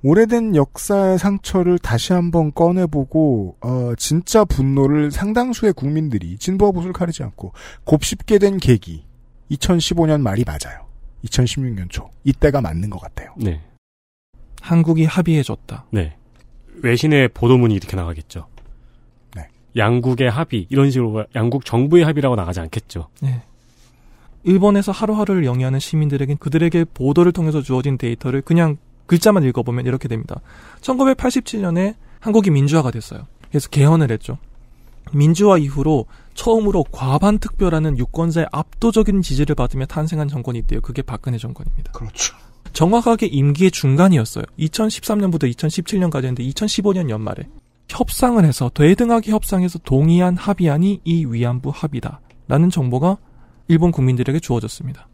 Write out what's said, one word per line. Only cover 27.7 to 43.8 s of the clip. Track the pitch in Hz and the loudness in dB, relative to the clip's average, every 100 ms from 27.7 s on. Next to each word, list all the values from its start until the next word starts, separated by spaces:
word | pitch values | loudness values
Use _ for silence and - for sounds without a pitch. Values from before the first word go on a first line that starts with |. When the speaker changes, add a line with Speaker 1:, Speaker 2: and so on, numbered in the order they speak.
| 127 139 131 | -2 -2 -2
Speaker 3:
데이터를 | 120 117 131 135 | -4 -4 -4 -4
그냥 | 135 165 165 147 _ _ _ | 2 2 2 0 _ _ _
글자만 | 175 214 202 | 4 4 4
읽어보면 | 135 120 120 120 123 | 2 0 -2 -4 -2
이렇게 | 127 120 | -4 -4
됩니다. | 113 - - - - - - | -8 -8 -14 -16 -20 -20 -14
천구백팔십칠 | - 254 269 262 - 262 - 226 | -4 2 2 2 0 -2 -4 -6
년에 | 185 170 190 220 - - | -2 0 -2 -4 -18 -12
한국이 | 220 220 196 | 0 2 4
민주화가 | 143 143 160 131 | 2 4 2 0
됐어요. | 113 - 110 127 - - | -4 -12 -16 -18 -20 -6
그래서 | 147 - | -6 -2
개헌을 | - 139 165 143 | 2 4 4 2
했죠. | 110 - 127 - - - - - - - | -2 -6 -14 -14 -20 -20 -20 -20 -20 -6
민주화 | 143 147 170 202 185 | 2 4 4 4 4
이후로 | 143 139 143 151 - - - - | 2 -2 0 0 -2 -14 -20 -6
처음으로 | 240 226 214 196 147 | 0 2 2 0 -2
과반특별하는 | - 131 143 202 208 214 - 185 160 156 135 | -4 -2 2 2 2 -2 -2 0 0 -2 -2
유권자의 | 123 - 165 160 160 | -4 -2 -2 0 -2
압도적인 | 143 156 - 226 220 220 196 | -4 -8 -2 0 2 2 0
지지를 | 175 - 147 151 | 0 0 0 0
받으며 | 120 131 131 | -2 -4 -6
탄생한 | - 156 160 147 | -6 -4 -4 -4
정권이 | 139 120 120 | -6 -6 -4
있대요. | 117 117 | -2 -2
그게 | - 123 | -4 -8
박근혜 | 127 113 - 120 | -8 -8 -6 -6
정권입니다. | - - 143 - - | -8 -10 -6 -6 -6
Speaker 1:
그렇죠. | - 117 - - - - - - | -10 -14 -8 -8 -8 -20 -20 -16
Speaker 3:
정확하게 | - 165 233 233 226 208 | 0 2 2 2 0 0
임기의 | 143 139 143 185 | 0 0 4 2
중간이었어요. | - | 2